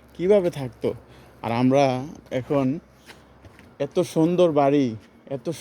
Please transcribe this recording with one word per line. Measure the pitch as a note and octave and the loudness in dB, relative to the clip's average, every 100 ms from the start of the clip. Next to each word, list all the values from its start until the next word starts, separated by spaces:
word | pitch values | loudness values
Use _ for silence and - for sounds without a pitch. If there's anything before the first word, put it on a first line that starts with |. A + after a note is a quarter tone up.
| - | -20
কীভাবে | - F3 G#3 F3 | -4 2 2 2
থাকতো, | C#3+ B2+ - A#2+ A#2 - - - - | -4 -8 -6 -6 -6 -12 -20 -20 -12
আর | - | -4
আমরা | A#2 B2+ C3+ C#3 B2+ C#3+ - - | 0 2 4 2 0 -6 -14 -10
এখন | C3 B2 C#3+ C3 D#3+ - _ - - - - - - - - | -8 -2 -2 0 -4 -8 _ -20 -20 -20 -20 -20 -20 -20 -10
এত | C#3+ - F3 F3 | -6 -4 -2 0
সুন্দর | D#3+ F3 F3 | 2 4 2
বাড়ি, | D3 C#3 D3 C3 A2 - - - | 4 2 2 0 -4 -12 -20 -12
এত | C#3 - D#3 | -10 -10 -8